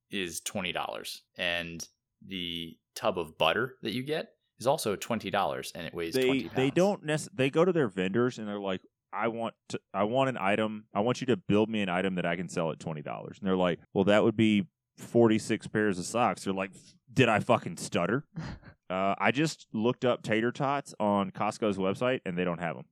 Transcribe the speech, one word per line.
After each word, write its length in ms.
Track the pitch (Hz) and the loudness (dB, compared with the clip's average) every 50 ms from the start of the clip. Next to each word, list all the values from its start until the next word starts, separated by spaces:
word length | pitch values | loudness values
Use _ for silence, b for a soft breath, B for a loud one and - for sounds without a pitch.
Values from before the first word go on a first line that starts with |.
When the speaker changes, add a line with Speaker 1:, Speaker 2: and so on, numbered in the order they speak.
| _ - | _ -12
Speaker 1:
is 300 | - 101 95 85 82 - | -8 -6 -6 -6 -8 -8
twenty 320 | - - - 104 92 87 80 | -10 -8 -6 -6 -6 -4 -4
dollars. 480 | 76 73 - 55 52 50 - - - _ _ _ - | -4 -6 -6 -8 -10 -10 -10 -12 -14 _ _ _ -6
And 480 | 92 87 85 87 85 85 85 82 - - _ _ _ _ _ _ - | -4 -2 -2 -2 -4 -6 -8 -12 -12 -14 _ _ _ _ _ _ -16
the 500 | 95 98 92 90 85 85 85 82 82 80 _ _ _ - | -10 -8 -8 -6 -6 -6 -8 -8 -10 -14 _ _ _ -10
tub 240 | - - 113 95 90 | -4 -2 -2 0 0
of 200 | 85 - - - | -4 -6 -2 0
butter 380 | 113 120 - 101 117 127 - _ - | 2 2 2 2 0 -4 -6 _ -8
that 100 | 117 95 | -6 -6
you 100 | 123 131 | -6 -6
get 280 | 143 151 165 - - _ _ _ _ _ - | -6 -6 -6 -8 -10 _ _ _ _ _ -4
is 80 | 107 123 | 0 0
also 300 | 143 156 - 113 98 90 | 0 0 0 -2 -4 -4
twenty 320 | - - 120 107 98 98 | -4 -4 -4 -4 -4 -2
dollars, 420 | 92 101 95 78 67 64 69 - - | 0 0 0 0 -2 -4 -8 -10 -10
and 140 | - 85 76 | -10 -10 -8
it 60 | - | -6
weighs 200 | 85 85 85 - | -6 -4 -2 0
Speaker 2:
They, 120 | 131 131 | 0 2
Speaker 1:
twenty 180 | 127 135 135 - - - | 2 0 0 -2 -4 -2
Speaker 2:
they 160 | - 131 139 | 0 0 0
Speaker 1:
pounds. 20 | 131 | 2
Speaker 2:
don't 300 | 170 180 202 202 - - | 2 2 2 2 -2 -4
nec-, 240 | 151 151 151 - - - | -4 -4 -4 -4 -6 -2
they 160 | - 127 139 | 0 0 2
go 140 | - 156 165 | 2 2 2
to 80 | 185 | 4
their 160 | 175 170 143 110 | 4 2 2 0
vendors 500 | - 95 90 95 98 117 120 127 120 - | 0 0 0 0 2 2 2 0 0 -4
and 80 | 107 104 | -8 -8
they're 120 | 101 104 | -6 -4
like, 220 | 101 98 95 92 _ - _ _ _ _ - | -4 -4 -4 -4 _ -12 _ _ _ _ -6
"I 140 | 98 107 117 | -4 -2 -2
want 260 | 110 117 113 110 - _ _ - | -2 -4 -6 -8 -8 _ _ -10
to, 100 | - 98 _ _ - | -10 -10 _ _ -2
I 100 | 98 101 | 0 0
want 240 | 107 120 131 135 131 | 2 2 2 2 2
an 80 | 123 95 | 0 -2
item. 480 | 90 95 104 104 110 110 107 107 107 _ - | 0 0 2 2 0 -2 -2 -8 -12 _ -2
I 60 | 101 | 0
want 200 | 104 120 123 - | 0 0 0 0
you 60 | 127 117 | 0 0
to 100 | 120 95 | 0 0
build 320 | - - 101 104 110 107 | 2 2 4 4 4 4
me 120 | 110 107 | 0 -2
an 80 | 104 95 | -2 0
item 260 | 87 90 92 98 92 | 0 0 0 0 0
that 100 | 87 85 | 0 -2
I 100 | 85 85 | -2 -2
can 140 | 87 90 82 | -2 -4 -4
sell 220 | - 90 82 80 | -4 -2 -2 -2
at 80 | 73 - | -4 -6
twenty 240 | - 87 80 76 73 | -8 -8 -8 -8 -8
dollars." 340 | - 58 52 52 - - - | -10 -10 -10 -10 -12 -12 -4
And 80 | - 95 | 0 2
they're 80 | 92 | 2
like, 240 | 92 90 90 85 - - _ - | 4 4 2 2 0 -4 _ 2
"Well, 120 | 92 98 | 2 4
that 180 | 92 101 107 92 | 6 6 6 6
would 120 | 117 110 | 4 4
be 300 | 104 113 110 107 104 92 - _ _ _ _ _ - | 4 4 4 4 4 2 -2 _ _ _ _ _ -20
forty-six 720 | - - - 117 117 113 110 113 - - 113 101 - - | -8 0 6 6 8 8 6 4 2 0 -2 -2 -4 -2
pairs 320 | - 110 107 107 95 90 | -2 0 2 2 0 -2
of 60 | 87 | -4
socks." 380 | - - 113 123 107 90 - - | -4 -2 0 2 0 0 -2 -4
They're 100 | 98 95 | -4 -2
like, 180 | 95 95 101 95 - - - - _ _ - 120 | -2 -4 -6 -6 -14 -20 -20 -20 _ _ -4 2
"Did 160 | 135 127 117 | 4 4 6
I 100 | 110 101 | 6 2
fucking 380 | 95 - 123 107 - - 85 - | 4 4 2 2 2 -4 -10 -10
stutter?" 480 | - - - 101 87 87 107 139 - _ - | -8 -4 0 0 2 2 2 0 -2 _ -12
Speaker 3:
<laughs> 80 | B 156 B B B B B B B _ - | B -10 B B B B B B B _ -6
Speaker 2:
Uh, 240 | 90 92 95 98 98 - | -4 0 0 0 0 2
I 120 | 98 104 | 2 2
just 360 | 113 131 156 156 - - - _ - | 2 2 0 -2 -2 -6 -12 _ -4
looked 320 | 110 107 120 127 - - | 0 0 0 0 2 0
up 180 | 123 120 - - | 0 0 0 0
tater 260 | - 107 110 110 120 123 | -2 0 0 0 0 -2
tots 420 | - 147 135 139 139 139 - - - | -2 -2 -2 -2 -4 -6 -8 -6 -2
on 340 | 107 104 101 101 98 95 | 0 2 2 2 0 -2
Costco's 460 | - - 107 104 107 - 117 107 101 98 | -2 -4 -4 -4 -2 -2 0 0 0 0
website, 440 | 95 95 101 123 127 123 131 - - | 0 -2 0 0 0 -2 -2 -2 -4
and 120 | 95 87 87 | -6 -4 -2
they 80 | 90 | -2
don't 160 | 87 85 82 | -2 -2 -2
have 160 | 87 82 71 64 | -4 -6 -6 -8
'em. 80 | 76 _ | -12 _